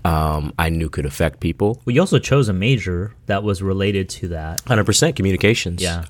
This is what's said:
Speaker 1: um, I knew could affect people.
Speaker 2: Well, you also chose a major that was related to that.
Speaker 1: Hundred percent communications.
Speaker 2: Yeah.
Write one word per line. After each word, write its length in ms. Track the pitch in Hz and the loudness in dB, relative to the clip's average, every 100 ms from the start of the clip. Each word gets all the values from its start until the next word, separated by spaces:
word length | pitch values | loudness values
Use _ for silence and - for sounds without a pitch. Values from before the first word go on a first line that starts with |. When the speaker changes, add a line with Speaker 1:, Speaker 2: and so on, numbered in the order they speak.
Speaker 1:
um, 520 | 87 80 78 76 73 - | 0 0 0 -2 -4 -2
I 120 | 82 | -2
knew 180 | 82 78 | 0 -2
could 160 | - | -4
affect 360 | 71 - 82 - | -6 -2 -2 0
people. 420 | 82 - 104 120 | -4 0 0 -2
Speaker 2:
Well, 80 | - | 0
you 60 | 123 | 2
also 180 | 190 143 | 4 2
chose 300 | - 139 110 | 2 2 2
a 60 | |
major 580 | 92 107 127 92 87 104 - - | 2 2 0 0 -4 -4 -8 -4
that 160 | 98 | -2
was 180 | 104 92 | 0 -2
related 480 | 95 95 98 98 92 | 0 0 0 0 -4
to 200 | - 92 | -6 -8
that. 340 | 82 78 85 - | -6 -6 -6 0
Speaker 1:
Hundred 180 | 110 | 2
percent 300 | 98 - 160 | 4 4 2
communications. 680 | - 98 92 104 117 90 87 | 2 0 2 2 2 -2 -2
Speaker 2:
Yeah. 220 | 90 85 | -2 -4